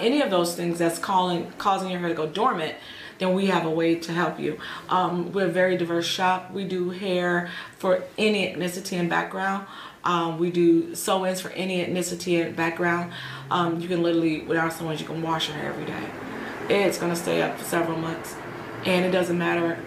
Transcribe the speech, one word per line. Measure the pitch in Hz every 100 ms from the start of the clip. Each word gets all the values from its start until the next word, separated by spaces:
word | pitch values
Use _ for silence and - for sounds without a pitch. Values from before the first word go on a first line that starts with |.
any | 220 294
of | 247
those | 185 170 -
things | 170 170
that's | 170 170
calling, | - 190 185 170 170 -
causing | 208 190 185
your | 180
hair | 175
to | 160
go | 156
dormant, | 170 247 190 156 - - - - -
then | 185
we | 185 196
have | 185 160
a |
way | 160 165 165
to | -
help | 170 175 -
you. | 147 156 - - -
Um, | 180 175 175 170
we're | 185 185
a |
very | 175 185 175
diverse | 170 170 170
shop. | - 185 185 -
We | 196 190
do | 185 180
hair | 185 196 180 175 175 175 - - -
for | 190 180 - -
any | 214 208 180
ethnicity | - 175 185 - 180
and | 170
background. | 170 170 190 190 196 196 - - -
Um, | - 170 165 160
we | 175
do | 175 170 165 165 -
sew-ins | - 190 185 185
for | -
any | - 190 185 175
ethnicity | 180 175 175 180 170 170
and | -
background. | 165 165 175 170 175 - - - -
Um, | 175 170 165
you | 175
can | 175
literally, | 170 165 165 156
with | - 165
our | 160
sew-ins, | 160 165 151
you | 156
can | 156
wash | 160 160 156
your | 151
hair | 143
every | 147 160
day. | - - - - - - - -
It's | 202 190 -
gonna | 175 170
stay | - 170
up | 160 -
for |
several | - 170 160 160
months. | 160 165 - - - - - - -
And | 180
it | 180
doesn't | 185 175 175
matter, | 170 170 170 165